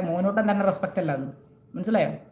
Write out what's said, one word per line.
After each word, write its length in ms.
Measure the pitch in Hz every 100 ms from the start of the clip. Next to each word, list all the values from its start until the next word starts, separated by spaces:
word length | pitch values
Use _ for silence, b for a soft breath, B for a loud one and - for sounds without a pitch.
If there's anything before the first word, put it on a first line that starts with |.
| 175
മോനൂട്ടൻ 320 | 175 190 214 208
തന്നെ 120 | 202 196
റെസ്പെക്റ്റ് 300 | - 185 -
അല്ല 100 | 160 139
അത്. 100 | 135 - - - - -
മനസ്സിലായോ? 380 | 196 220 151 - -